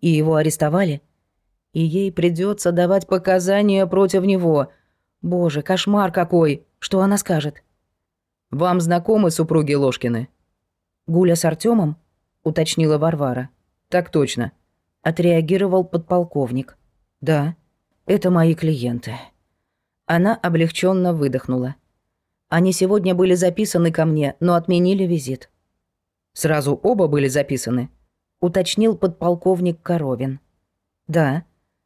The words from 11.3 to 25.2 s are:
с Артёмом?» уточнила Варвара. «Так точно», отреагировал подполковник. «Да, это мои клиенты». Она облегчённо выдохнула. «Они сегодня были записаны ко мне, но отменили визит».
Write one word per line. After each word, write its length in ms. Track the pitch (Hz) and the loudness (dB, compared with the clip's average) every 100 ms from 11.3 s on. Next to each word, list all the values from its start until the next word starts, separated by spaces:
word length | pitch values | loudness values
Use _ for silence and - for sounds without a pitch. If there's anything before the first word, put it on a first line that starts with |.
| 170 | 2
с 100 | 165 | 0
Артёмом?» 500 | 160 226 226 160 151 _ _ _ _ | -2 0 2 0 -4 _ _ _ _
уточнила 540 | 160 165 156 - 160 151 | -4 -2 -2 0 2 2
Варвара. 520 | 160 160 139 123 127 _ _ _ _ | 0 0 -2 -4 -8 _ _ _ _
«Так 200 | 180 175 | -4 0
точно», 420 | 160 135 - 131 - _ _ _ _ | 0 0 -2 -8 -10 _ _ _ _
отреагировал 800 | 160 165 175 165 156 185 196 185 | -4 0 2 2 2 0 2 0
подполковник. 920 | 185 170 165 180 170 147 123 127 135 _ _ _ _ _ | 0 -6 -2 -2 0 -4 -2 -4 -6 _ _ _ _ _
«Да, 340 | 135 151 147 170 _ _ _ _ - | -2 0 -2 -6 _ _ _ _ -2
это 260 | 202 185 | 0 2
мои 240 | 175 165 160 | 2 2 2
клиенты». 580 | 160 147 120 120 117 123 - _ _ _ _ _ _ _ - | -2 -2 -4 -6 -8 -14 -16 _ _ _ _ _ _ _ -2
Она 300 | 170 196 226 | 0 2 0
облегчённо 800 | 180 165 165 - 185 190 180 | 0 0 0 0 0 2 0
выдохнула. 640 | 165 143 127 - 127 127 139 _ _ _ _ _ _ _ | 0 -2 -2 -2 -4 -4 -8 _ _ _ _ _ _ _
«Они 240 | 165 185 | 0 2
сегодня 420 | 175 190 208 180 180 | 2 0 2 0 2
были 200 | 185 180 | 2 2
записаны 560 | 180 175 214 175 170 | 0 0 -2 0 0
ко 140 | 160 160 | 0 0
мне, 300 | 156 139 - | 0 -2 -2
но 160 | 175 170 | 0 0
отменили 480 | 165 175 180 190 | 2 2 2 0
визит». 460 | 185 170 | 0 -2